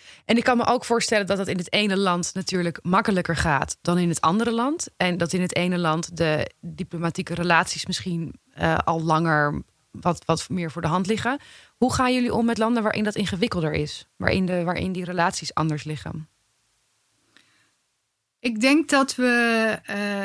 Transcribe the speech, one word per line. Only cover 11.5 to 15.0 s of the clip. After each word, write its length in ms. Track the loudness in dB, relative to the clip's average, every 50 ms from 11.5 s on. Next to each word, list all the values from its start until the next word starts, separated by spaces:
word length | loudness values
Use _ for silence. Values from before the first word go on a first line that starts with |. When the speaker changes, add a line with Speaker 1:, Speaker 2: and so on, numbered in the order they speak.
| -20 -20 -20 -20 _ _
Speaker 1:
Hoe 160 | 0 0 2
gaan 200 | 2 2 2 4
jullie 200 | 2 2 0 0
om 120 | 0 2
met 120 | 0 2 2
landen 260 | 2 2 2 2 2
waarin 200 | 0 0 0 0
dat 120 | -2 0
ingewikkelder 580 | -2 -2 -2 0 -2 -2 0 0 0 0 0 0
is? 340 | 0 -2 -4 -6 -12 -16 _ _
Waarin 300 | _ 0 0 2 2 2
de, 180 | 0 0 -2 0
waarin 280 | -2 -2 -2 -2 -4
die 140 | -4 -4